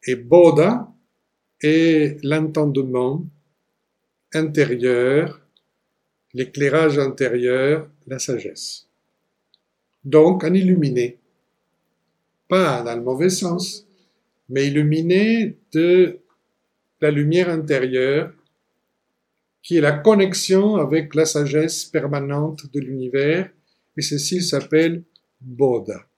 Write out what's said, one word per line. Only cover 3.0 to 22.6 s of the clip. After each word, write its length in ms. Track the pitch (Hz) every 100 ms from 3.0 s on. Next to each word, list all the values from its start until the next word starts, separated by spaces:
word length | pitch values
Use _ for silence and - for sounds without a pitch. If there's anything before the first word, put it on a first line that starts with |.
| 127 151 180 _ _ _ _ _ _ _ _ _ _
intérieur, 1080 | 156 156 151 135 120 123 120 127 139 175 - _ _ _ _ _ _ _ _ _
l'éclairage 640 | 123 127 - 143 151 160 143
intérieur, 920 | 139 127 131 123 123 131 135 151 151 _ -
la 120 | 131
sagesse. 720 | - 120 98 - - - _ _ _ _ _ _ _ _ _ _ _ _
Donc, 380 | 139 151 160 185
un 100 | 160
illuminé. 680 | 185 185 175 143 123 120 - _ _ _ _ _ _ _ _ _ _ _ _ _
Pas 340 | 185 175 123
dans 140 | 117 117
le 60 |
mauvais 280 | 120 131 180
sens, 560 | 185 180 175 - - _ _ _ _ _ _ _
mais 180 | 135 139
illuminé 920 | 143 151 156 165 185 214 226 214 - _
de 460 | 160 170 180 175 - _ _ _ _ _ _ _ _
la 100 | 151
lumière 400 | 147 147 170 180
intérieure, 840 | 165 151 139 127 127 131 139 160 - _ _ _ _ _ _ _ _ _ _ _ _
qui 140 | - 170
est 40 |
la 120 | 147
connexion 840 | 147 220 208 190 180 - 190 208 208
avec 380 | 139 156 151
la 100 | 147
sagesse 600 | 156 151 143 147 160 -
permanente 880 | - 156 139 143 139 143 156 151